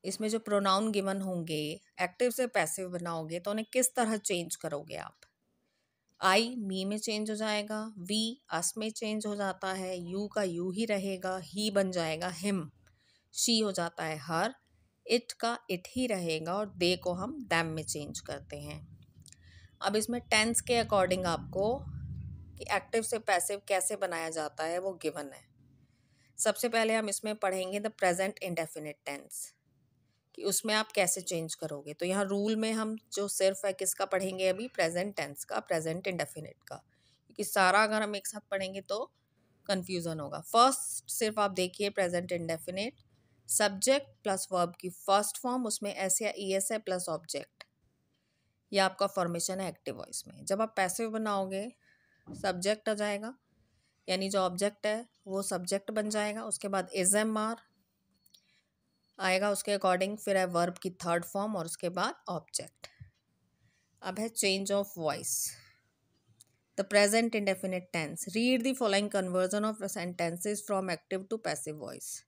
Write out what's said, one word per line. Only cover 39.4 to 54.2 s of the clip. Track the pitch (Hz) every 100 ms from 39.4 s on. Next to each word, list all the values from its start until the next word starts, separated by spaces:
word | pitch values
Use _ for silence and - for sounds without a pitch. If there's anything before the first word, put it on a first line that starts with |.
| _ _ -
कन्फ्यूजन | 190 180 180 165 156
होगा। | 143 151 -
फर्स्ट | 226 254 262 - - -
सिर्फ | - 220 214
आप | 202
देखिए | 185 180 175 202
प्रेजेंट | 208 180 175 175
इंडेफिनिट, | 175 165 160 - 190 226 - _ _ _ _ -
सब्जेक्ट | - 208 196 247 277 277 _
प्लस | 208 190 -
वर्ब | 185 175 175
की | 185
फर्स्ट | - - 196 208 -
फॉर्म, | 247 254 233
उसमें | - 202
एस | 180 190 -
या | 214 -
ईएस | 196 190 -
है | 220
प्लस | 196 180 180
ऑब्जेक्ट, | 156 165 139 - _ - _ _ _ _ _ _ _ _ _ _
यह | 196
आपका | 190 190 196
फॉर्मेशन | 190 175 170 - 190
है | 185
एक्टिव | 160 - 110
वॉइस | - - -
में। | -
जब | - 196
आप | 220 -
पैसिव | 190 - 226
बनाओगे | 220 220 202 190 190 220 _ _ _ _ _ -
सब्जेक्ट | - 196 180 190 214 -
आ | 208
जाएगा, | 208 202 220 262 _ _ _ _ _ _ -
यानी | 185